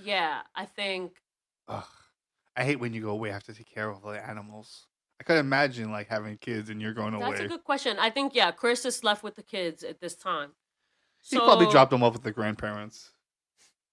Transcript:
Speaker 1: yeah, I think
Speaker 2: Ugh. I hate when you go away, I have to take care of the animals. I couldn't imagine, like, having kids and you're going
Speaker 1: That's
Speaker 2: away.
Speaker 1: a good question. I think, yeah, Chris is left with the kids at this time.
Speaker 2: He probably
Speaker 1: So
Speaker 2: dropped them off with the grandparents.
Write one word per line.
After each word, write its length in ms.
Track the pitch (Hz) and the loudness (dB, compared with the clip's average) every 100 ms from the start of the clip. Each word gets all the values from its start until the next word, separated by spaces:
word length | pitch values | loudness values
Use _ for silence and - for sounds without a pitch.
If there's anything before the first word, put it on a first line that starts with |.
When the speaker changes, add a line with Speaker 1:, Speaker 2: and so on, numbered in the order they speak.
Speaker 1:
yeah, 380 | 196 190 160 139 - - | -4 0 0 -4 -10 -12
I 100 | 202 | -12
think 480 | - 202 185 175 - _ _ _ _ - | -6 -4 -4 -8 -14 _ _ _ _ -12
Speaker 2:
Ugh. 160 | 110 - _ _ _ _ _ _ 123 | -12 -12 _ _ _ _ _ _ -4
I 80 | |
hate 160 | 131 139 | -2 -2
when 140 | 120 | -4
you 80 | 113 | -6
go 80 | 107 | -6
away, 200 | 104 107 | -4 -6
I 40 | |
have 100 | 104 - | -8 -14
to 80 | |
take 180 | 110 - | -20 -16
care 160 | 110 107 | -8 -8
of 120 | 98 | -8
the 60 | 104 | -12
animals. 760 | 104 110 104 104 107 110 - _ _ _ _ | -12 -12 -14 -14 -18 -20 -20 _ _ _ _
I 40 | |
couldn't 220 | - 160 135 | 2 2 4
imagine, 460 | 135 143 123 107 | 2 2 0 -8
like, 160 | 104 104 | -8 -6
having 300 | 110 107 104 | -6 -6 -10
kids 320 | 123 110 107 | -8 -8 -6
and 100 | 107 | -8
you're 120 | 110 | -6
going 200 | 110 107 107 | -4 -4 -4
Speaker 1:
That's 220 | - - | -4 -4
Speaker 2:
away. 60 | 403 | -4
Speaker 1:
a 20 | |
good 160 | 330 | -6
question. 340 | - 277 254 202 | -4 -2 -2 0
I 100 | 220 | -2
think, 240 | 269 277 240 | 0 -2 2
yeah, 160 | 180 | 0
Chris 340 | - 240 247 254 | 2 -2 0 -2
is 180 | 240 | -2
left 200 | 220 208 | -2 -2
with 120 | 208 208 | -6 -14
the 60 | |
kids 400 | - 196 170 160 | -12 -6 -6 -6
at 160 | - 160 | -12 -12
this 160 | 170 - | -12 -10
time. 360 | 190 160 143 _ _ _ _ _ _ _ | -6 -6 -6 _ _ _ _ _ _ _
Speaker 2:
He 140 | - 262 | -2 4
probably 280 | 233 185 175 | 8 8 10
Speaker 1:
So 60 | |
Speaker 2:
dropped 200 | 139 135 | 8 8
them 120 | 127 | 8
off 100 | 117 | 4
with 100 | 117 | 2
the 80 | 113 | -4
grandparents. 800 | 107 107 107 107 104 107 - - _ _ _ _ _ _ _ _ | -2 -4 -2 -6 -8 -12 -16 -20 _ _ _ _ _ _ _ _